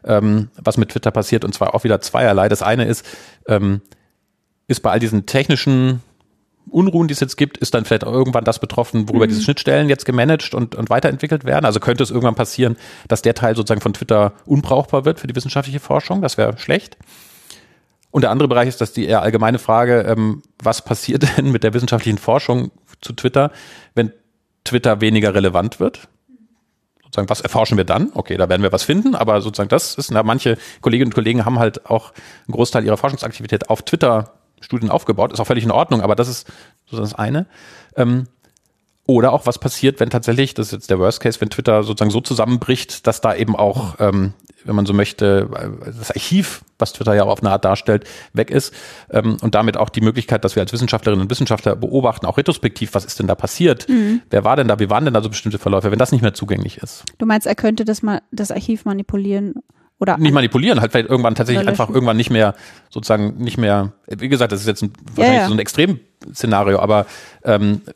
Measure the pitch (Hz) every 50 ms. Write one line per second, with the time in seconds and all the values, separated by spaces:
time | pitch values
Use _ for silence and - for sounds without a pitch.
0 | - 117 110 104 107 107 104 107 107 113 _ - - 113 - - 107 - - -
1 | - 110 - 113 104 - 120 110 - 98 - - 101 - - 107 - 110 104 -
2 | - - - 123 123 110 98 98 98 107 107 - - 104 113 123 117 107 113 -
3 | - - - - - - - _ - - 110 101 101 98 98 98 - _ _ _
4 | _ _ _ _ _ _ _ _ _ _ _ _ _ - 123 - - 110 92 113
5 | 120 110 110 104 95 - - 135 139 - 147 123 - 143 135 127 127 131 127 120
6 | - _ _ _ _ _ _ _ _ _ _ _ _ - - 160 185 190 165 170
7 | 170 151 143 - 139 131 - - 147 143 - - 120 - - 117 113 - 117 104
8 | - 113 117 131 131 127 123 117 113 117 113 - - - - - 117 - - 113
9 | 107 104 135 120 113 110 110 107 - - 143 - - 143 139 143 151 143 135 -
10 | - - 123 120 123 151 160 151 - - - 127 120 113 - - 117 - 117 131
11 | - 147 135 135 - 147 160 147 131 127 135 151 156 113 107 110 - - 120 117
12 | 135 - 107 123 120 117 113 - 113 - - - 127 117 113 - - - - -
13 | - - 113 - - 113 110 - 123 113 113 113 104 - 110 104 - 107 98 -
14 | - - 113 104 104 101 - - _ - 143 147 - - 135 135 139 - - 135
15 | 135 156 160 - - 131 120 127 120 131 - 143 135 135 135 143 - - 139 151
16 | - - 180 196 180 131 - - 110 110 113 - - - 147 202 - - - -
17 | - _ - - - - - - - - - - _ _ _ _ _ _ _ _
18 | _ _ - 135 - 107 110 135 147 127 123 120 120 127 123 - 117 - - 123
19 | 90 76 113 101 82 110 110 107 110 113 127 113 - - 113 117 120 123 120 117
20 | 95 110 113 110 110 110 104 - - _ _ - - 110 113 - - - 120 -
21 | - - - 135 147 131 - - 135 139 123 110 - 110 107 123 123 - 123 113
22 | - 113 107 - - - 120 139 - - 123 123 123 123 - _ _ _ - _
23 | - - 117 - - 127 - 139 143 143 - - - - - - - _ - 120
24 | 117 104 - _ _ _ _ _ _ _ _ _ - - 120 123 - 123 107 104
25 | 110 110 110 107 104 104 95 101 98 92 92 87 92 113 - - - - - -
26 | - - _ _ _ _ 254 - _ _ _ _ _ _ _ _ _ _ _ _
27 | _ _ - 104 98 - 110 - - - - 117 110 - 113 98 90 87 87 117
28 | 196 285 - - - - 92 95 90 87 92 95 101 92 - 98 - - 151 196
29 | 220 269 240 - 113 110 107 104 98 110 101 - 101 101 131 160 - - - -
30 | 143 - 113 107 110 110 117 131 - 123 113 - - - - - - 127 113 127
31 | 135 117 - 127 110 113 120 120 104 123 127 117 117 107 - - - - 117 113
32 | - - - - - - - - _ - 110 110 120 - - 117 107 107 107 -
33 | - 139 135 - - 117 - - 110 - 110 101 - - 110 - - - - 165
34 | 139 123 113 110 107 - _ _ _ _ _ _ - - 123 117 117 101 - 165
35 | - - - - 113 - 107 110 110 - 127 123 110 113 - 135 165 - 135 113
36 | 92 101 104 110 120 127 120 - - - - - - - _ _ _ _ 117 113
37 | 104 104 - - 107 113 135 160 185 - _ - - - - - - _ - -
38 | 123 120 123 127 127 - _ _ _ _ _ _ _ _ _ _ _ _ _ _
39 | _ - - 113 117 131 123 143 - 123 120 - - 127 - - - 135 135 -
40 | 123 - - 120 117 - 117 131 135 127 - - 110 - 104 107 - - 95 92
41 | 92 104 - - - 117 110 - 107 107 - - - 120 110 107 104 107 104 -
42 | 107 104 101 123 123 - 131 113 107 120 123 120 - - 127 - - - - -
43 | - 117 113 - - 113 92 85 113 107 104 - 104 101 98 131 110 90 78 -
44 | 107 101 95 98 95 98 101 _ _ - - _ - - 107 101 101 101 101 101
45 | 101 - - - 101 101 98 98 101 - - - - 104 107 - - - 113 117
46 | 110 - - - - - 170 202 185 - - - - _ _ - 110 - - -
47 | 117 113 104 104 98 104 101 - 110 101 98 101 - 95 98 - - - 104 104
48 | - - - - - - - 110 113 - - 139 - - - - - - - -
49 | - - - 110 113 113 107 - - 113 107 107 113 113 - - 107 - - 113
50 | 110 110 117 123 - - 123 107 - 98 - 107 92 - - 117 123 107 123 110
51 | - 113 107 95 95 98 123 - 139 - 117 - - 107 95 104 113 - 131 135
52 | 127 117 110 - - 87 - - 151 - 151 - - 113 - - 113 - - 98
53 | - - - - 101 95 98 - - - - - 175 165 123 - - - 254 226
54 | 208 208 226 240 - - - 104 98 107 131 143 127 110 104 107 104 98 104 123
55 | 156 143 117 107 107 107 104 - - 110 101 101 - 101 98 95 107 101 104 120
56 | 127 - - 120 117 104 - - 107 101 101 98 98 101 - - - - - -
57 | - - - - 226 226 214 214 - - 208 - - 214 220 220 214 214 214 -
58 | - 208 202 - - _ - 208 202 196 - 208 - - 220 214 - 208 196 196
59 | 202 - - 202 196 202 196 202 202 196 - - - _ _ _ _ _ _ -
60 | 196 190 175 156 160 151 139 143 123 113 - 127 156 240 220 120 117 113 - 120
61 | 113 - 131 123 120 117 110 - 117 120 120 - - 110 104 101 117 107 107 131
62 | 123 117 110 110 117 - 123 110 107 101 98 - - - - - _ _ - -
63 | - - 110 104 104 107 - 92 123 120 - 127 113 101 101 101 98 101 - _
64 | _ - - 104 120 131 139 120 120 110 104 95 101 110 101 - 110 101 - -
65 | - - 113 - 226 247 262 240 190 190 107 107 104 - - - 165 196 175 -
66 | - _ _ - - - - - - 113 107 98 101 101 98 - - 101 107 104
67 | 98 - - - - - - - - 120 107 101 104 101 104 98 - - -